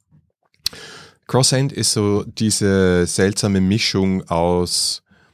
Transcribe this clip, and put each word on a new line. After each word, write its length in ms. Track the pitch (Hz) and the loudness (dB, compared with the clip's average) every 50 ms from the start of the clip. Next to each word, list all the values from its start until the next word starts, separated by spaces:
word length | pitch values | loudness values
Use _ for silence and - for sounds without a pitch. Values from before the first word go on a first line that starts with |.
| _ _ _ _ _ _ _ _ _ _ _ _ - - - - - - - - - - _ _ _ | _ _ _ _ _ _ _ _ _ _ _ _ -12 -12 -12 -12 -20 -20 -20 -20 -20 -20 _ _ _
Cross 240 | - - 123 127 - 139 | 0 0 2 2 2 2
End 180 | 131 139 139 | 0 0 -2
ist 220 | - - - - - | -4 -4 -4 -2 0
so 300 | 110 104 101 101 101 - | 0 0 0 0 -2 -4
diese 840 | 113 - - 110 107 - - 107 98 98 95 92 90 90 87 87 | -6 -6 -2 -2 0 0 2 2 2 4 4 4 4 4 2 2
seltsame 540 | 85 - - 95 101 107 - 107 104 98 95 | 0 0 0 0 0 0 0 -2 0 2 2
Mischung 680 | 92 92 98 - - - - 98 95 95 95 95 - - | 2 2 2 0 0 -2 0 0 0 0 -2 -4 -4 -2
aus 720 | 85 85 85 87 87 90 87 85 - - - - - - _ _ _ _ _ _ | -2 0 0 2 0 0 0 -2 -2 -4 -4 -4 -6 -8 _ _ _ _ _ _